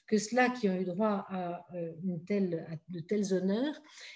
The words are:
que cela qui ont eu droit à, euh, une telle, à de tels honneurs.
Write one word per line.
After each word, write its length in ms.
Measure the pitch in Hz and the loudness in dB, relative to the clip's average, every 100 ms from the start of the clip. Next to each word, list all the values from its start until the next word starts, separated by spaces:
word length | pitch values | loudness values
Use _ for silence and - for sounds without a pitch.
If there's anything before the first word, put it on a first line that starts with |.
| - | 0
que 120 | 214 | 0
cela 320 | 202 240 247 | 2 4 4
qui 180 | 247 202 | 4 2
ont 60 | |
eu 100 | 185 | 2
droit 400 | 185 175 220 202 - | 0 2 2 2 -2
à, 340 | 190 175 175 - | -4 -4 -6 -8
euh, 180 | 180 165 160 | -8 -8 -4
une 180 | 185 170 | -4 -4
telle, 440 | 175 208 190 165 160 | -2 0 2 0 -6
à 40 | 160 - | -12 -8
de 100 | 180 | -10
tels 320 | 160 208 196 | -2 0 2
honneurs. 480 | 185 190 208 285 294 - - - | 2 2 2 0 -2 -12 -18 -18